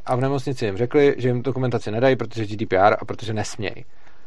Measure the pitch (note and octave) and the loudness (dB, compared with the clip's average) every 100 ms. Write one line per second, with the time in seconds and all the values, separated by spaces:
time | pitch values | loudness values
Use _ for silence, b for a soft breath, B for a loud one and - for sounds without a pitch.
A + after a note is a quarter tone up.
0 | - B2 C3+ C#3 C#3+ C3 A2 G2 A#2+ D3 | 0 0 0 -2 -2 -2 -2 0 2 6
1 | C#3+ - B2+ B2 C3+ B2+ B2+ A#2 - A2 | 4 4 0 0 -2 -2 -2 -2 -2 2
2 | C3 B2+ A2+ A2+ G#2 G#2+ A2 F#2 G2+ G#2+ | 2 2 0 -4 -4 -4 0 6 6 4
3 | G2+ G2 G#2 G#2+ G2+ - F#2+ - - - | -2 -6 -4 -4 -4 -4 -6 -6 -10 -12
4 | - - | -12 -12